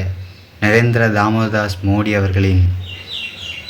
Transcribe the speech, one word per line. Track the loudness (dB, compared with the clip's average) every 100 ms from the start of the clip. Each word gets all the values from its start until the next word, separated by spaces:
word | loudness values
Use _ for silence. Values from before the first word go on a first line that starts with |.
| -2 -6 -12 -20 -20 -2
நரேந்திர | 2 4 4 2 2 2
தாமோதாஸ் | 2 2 0 0 -2 -2 0
மோடி | 0 0 0
அவர்களின் | 0 2 2 4 2 0 -6 -14 -12 -10 -10 -12 -12 -12